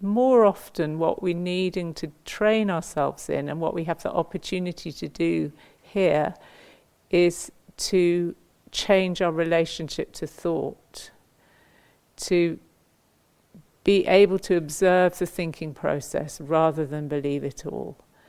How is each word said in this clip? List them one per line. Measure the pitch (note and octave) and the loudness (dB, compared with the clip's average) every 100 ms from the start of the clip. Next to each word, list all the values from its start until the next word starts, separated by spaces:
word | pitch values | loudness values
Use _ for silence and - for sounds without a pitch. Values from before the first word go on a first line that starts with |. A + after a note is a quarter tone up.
more | G3 A3 C4 B3 | -2 2 4 6
often | G#3 - - - D#3 D#3+ | 6 4 -10 -6 -4 0
what | E3 - | 0 0
we're | F#3 | -2
needing | E3+ F3+ F3+ F#3 F#3 E3+ | -2 -4 -2 -2 -4 -8
to | D#3 D#3+ - - | -8 -12 -12 -16
train | - G#3+ A3 G#3 | 0 2 4 2
ourselves | E3+ - - C#3+ C#3 - | -2 -4 -2 -2 -2 -4
in | D3 C#3+ | -4 -4
and | D#3 | -4
what | D#3+ | -4
we | - D#3+ | -4 -4
have | D#3+ | -4
the | - | -4
opportunity | - D#3+ F3+ - F#3 F3+ E3+ D#3+ | -4 -4 -8 -6 -6 -6 -8 -12
to | D3 D#3 | -10 -12
do | - E3+ E3 D3 - - _ | -2 0 0 -4 -8 -20 _
here | - G3+ F3+ D3+ D3+ - - - - - _ _ _ | -8 0 2 2 0 -6 -20 -20 -20 -20 _ _ _
is | F3 F3 - - - - - | 4 4 2 -12 -18 -20 -10
to | - F#3+ F3 F3 E3+ - _ _ _ | -2 2 2 2 -2 -6 _ _ _
change | - - G3 F#3 F3 | -8 2 4 4 0
our | F3 | -2
relationship | D#3+ E3 E3 E3 - D#3 - - | 0 2 2 2 -4 -8 -6 -8
to | - D#3 | -8 -12
thought, | - E3+ D#3+ C#3 C#3+ _ - - _ _ _ _ _ _ _ _ _ _ - | -6 -4 -2 -4 -10 _ -20 -20 _ _ _ _ _ _ _ _ _ _ -14
to | - F3 E3+ D#3+ _ _ _ _ _ _ _ _ _ - _ _ | 0 2 2 -2 _ _ _ _ _ _ _ _ _ -20 _ _
be | - G3+ - | 2 2 6
able | F#3+ G3+ F#3+ | 6 6 4
to | - F3 | 0 0
observe | D3+ - F#3 F3+ F3+ F3+ | 0 0 4 4 4 0
the | F3 | -6
thinking | - E3 - D#3+ | -4 -8 -8 -12
process | - D#3 D3 - D3 D3+ - | -6 -4 -4 -4 -6 -6 -10
rather | C#3+ D#3+ D#3+ D3+ C#3+ | -2 2 2 0 -4
than | D3+ D3 | -6 -4
believe | D3 C#3+ C#3+ | -4 -2 -4
it | C#3 - - | -6 -8 -10
all, | - - - _ _ | -8 -10 -12 _ _